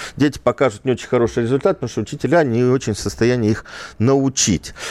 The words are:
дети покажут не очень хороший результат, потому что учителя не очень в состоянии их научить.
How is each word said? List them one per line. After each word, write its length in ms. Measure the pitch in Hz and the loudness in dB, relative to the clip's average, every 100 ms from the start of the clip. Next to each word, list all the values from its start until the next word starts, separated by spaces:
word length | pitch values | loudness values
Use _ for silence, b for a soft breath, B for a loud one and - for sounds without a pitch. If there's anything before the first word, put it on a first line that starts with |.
| B - | B -2
дети 200 | 143 - | -2 0
покажут 460 | 123 - 135 104 | -2 0 0 0
не 80 | 131 | -4
очень 160 | 120 - | -2 0
хороший 360 | 123 117 123 | 0 2 0
результат, 340 | 117 131 190 - | 0 2 0 0
потому 120 | 120 | -4
что 120 | - | -6
учителя 420 | 104 147 123 170 | -6 -4 2 2
не 220 | 131 113 123 | 2 2 2
очень 280 | 131 - | 2 -2
в 60 | 104 | -4
состоянии 380 | 101 - 113 123 | -4 0 2 2
их 280 | 107 113 - B B B | 2 0 -4 B B B
научить. 760 | 117 139 135 - - 82 - B B | 2 4 2 0 0 0 -4 B B